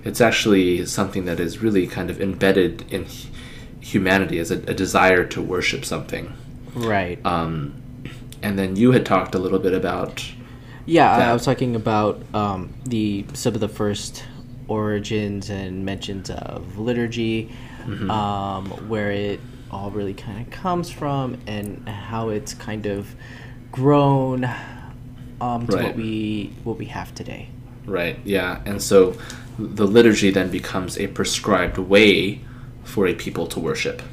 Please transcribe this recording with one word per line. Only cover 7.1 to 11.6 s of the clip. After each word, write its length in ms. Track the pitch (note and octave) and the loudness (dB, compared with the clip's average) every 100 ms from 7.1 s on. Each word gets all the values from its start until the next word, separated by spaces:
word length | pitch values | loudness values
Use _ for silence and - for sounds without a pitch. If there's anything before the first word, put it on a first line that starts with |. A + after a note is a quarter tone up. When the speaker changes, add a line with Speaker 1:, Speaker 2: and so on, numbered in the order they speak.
| F2+ | -2
Speaker 1:
Um, 500 | - F2 E2 D#2+ C#2+ C2+ - - - - - - | 0 0 0 -4 -6 -10 -16 -14 -14 -14 -16 -8
and 160 | A2 G2 | -4 0
then 160 | F#2+ F#2+ | 0 4
you 140 | A#2+ | 6
had 140 | B2 - | 6 4
talked 280 | F#2+ F2+ | 2 2
a 40 | G2 | -2
little 200 | F#2 F#2+ | 0 2
bit 120 | F#2 | 2
about 520 | F2+ F#2 F2+ F#2+ - - - - - - - - | 0 0 -2 -4 -6 -10 -12 -16 -18 -16 -14 2
Speaker 2:
Yeah, 280 | E3 G3 | 6 8
I, 40 | - | 8
Speaker 1:
that. 80 | A#2+ | 6
Speaker 2:
I 20 | |
was 120 | A#2+ | 4
talking 320 | C#3 B2+ | 2 2